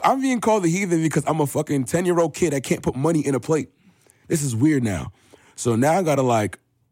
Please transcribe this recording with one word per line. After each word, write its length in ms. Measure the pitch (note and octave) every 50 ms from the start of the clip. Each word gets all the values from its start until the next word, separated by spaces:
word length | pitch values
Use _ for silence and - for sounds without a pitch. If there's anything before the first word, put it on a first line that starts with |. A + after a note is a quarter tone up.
| -
I'm 160 | F3+ B3 C4+
being 200 | C4 C4+ B3+ A3
called 240 | - A3+ G#3+ G#3+ F#3
a 40 | E3
heathen 340 | E3 G3 G3+ F3+ E3+ D#3+ D#3+
because 220 | D#3+ - D#3 C#3
I'm 140 | - D#3+ D#3+
a 60 | D3
fucking 380 | C#3 - D3+ D3+ - D3+ C#3 B2+
ten-year-old 500 | - - E3+ F#3 F3+ F3 E3 E3+ D#3+ -
kid 180 | - F3+ E3 C#3+
that 100 | C#3 A#2+
can't 200 | - F3 - -
put 120 | D#3 -
money 320 | B2+ C#3 D#3+ E3+ D3+ C#3
in 80 | C#3+ C3+
a 60 | B2
plate. 300 | - - D#3+ D3+ - - _ _ _ _ _ _ _ _ _ _ _ -
This 140 | - D#3+ C#3+
is 120 | C#3 A2+
weird 280 | A2 C3+ D#3 D3+ C3+ A#2+
now. 300 | A2 F#2+ E2 C2+ - - _ _ _ - - _ _ _
So 200 | - - B2 A2+
now 220 | A2 C3+ D3+ E3 G3
I 40 | F#3
gotta, 200 | D#3 C#3+ C3+ C3
like, 360 | B2+ A#2+ A2 G#2 F#2+ - - _ _ _ _ _ _